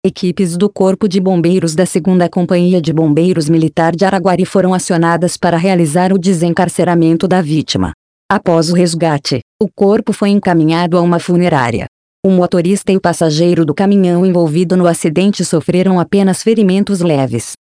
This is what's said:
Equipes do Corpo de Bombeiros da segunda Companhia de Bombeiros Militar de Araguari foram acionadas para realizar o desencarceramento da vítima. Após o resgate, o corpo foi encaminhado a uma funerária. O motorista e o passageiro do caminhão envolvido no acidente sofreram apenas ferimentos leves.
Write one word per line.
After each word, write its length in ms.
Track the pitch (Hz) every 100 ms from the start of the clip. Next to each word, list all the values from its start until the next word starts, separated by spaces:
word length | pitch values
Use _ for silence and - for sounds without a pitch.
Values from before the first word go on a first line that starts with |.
| 190
Equipes 500 | - 180 165 185 175
do 140 | 202
Corpo 380 | - 190 190 214
de 100 | 190
Bombeiros 560 | 185 180 165 185 165
da 100 | 156
segunda 440 | 180 185 156 185 170
Companhia 520 | - 175 180 175 180
de 120 | 156
Bombeiros 560 | 156 160 147 180 170 151
Militar 480 | 165 156 - 165 170
de 80 |
Araguari 400 | 190 196 185 180
foram 280 | 185 196 185
acionadas 640 | 180 - 170 170 170 175 -
para 200 | 175 170
realizar 560 | 190 180 165 165 185
o 60 | 196
desencarceramento 1080 | 175 175 170 170 175 - 175 170 160 165 -
da 160 | 185
vítima. 480 | 151 156 - 101 90 - _ _ _
Após 400 | 196 - 165 160
o 40 |
resgate, 680 | 175 180 165 165 147 - 127 - _
o 60 | 214
corpo 440 | - 196 220 220
foi 160 | 202 202
encaminhado 680 | 202 196 170 156 165 175 175
a 40 |
uma 180 | 175 170
funerária. 680 | - 175 175 147 120 117 131 _ _ _
O 60 | 196
motorista 600 | 185 175 180 170 196 -
e 40 | 190
o 40 |
passageiro 640 | 175 165 165 151 175 170
do 100 | 156
caminhão 500 | 147 196 202 180 175
envolvido 520 | 190 175 165 156 175 180
no 100 | 175
acidente 580 | 160 175 160 196 196
sofreram 540 | 175 165 - 180 190 180
apenas 420 | 165 196 190 180
ferimentos 600 | 220 226 196 190 208 196
leves. 500 | 175 143 131 117 - -